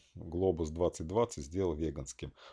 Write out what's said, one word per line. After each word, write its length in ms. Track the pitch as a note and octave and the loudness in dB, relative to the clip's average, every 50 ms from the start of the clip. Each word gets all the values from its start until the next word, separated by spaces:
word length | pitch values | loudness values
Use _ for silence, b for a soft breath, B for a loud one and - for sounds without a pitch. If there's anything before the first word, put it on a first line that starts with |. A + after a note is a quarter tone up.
| - _ _ | -16 _ _
"Глобус 540 | E2+ E2+ E2+ D#2+ F2 F#2+ F#2+ F2 D#2+ E2 D2+ | -12 -10 -4 0 4 4 4 4 4 0 -2
двадцать 380 | D2+ E2 F2 E2 - - E2 | 0 2 2 2 2 -2 -6
двадцать 380 | D#2+ F2 A2+ A#2 A2+ - - D2 | 0 2 2 2 2 0 -8 -10
сделал 280 | C#2 E2 F#2+ F#2+ F2 D#2 | -6 -2 0 2 2 2
веганским". 600 | D2+ D#2+ D#2 C#2+ D2 C2+ - - - - - B B B B | 0 -2 -2 -2 -4 -8 -10 -10 -10 -10 -12 B B B B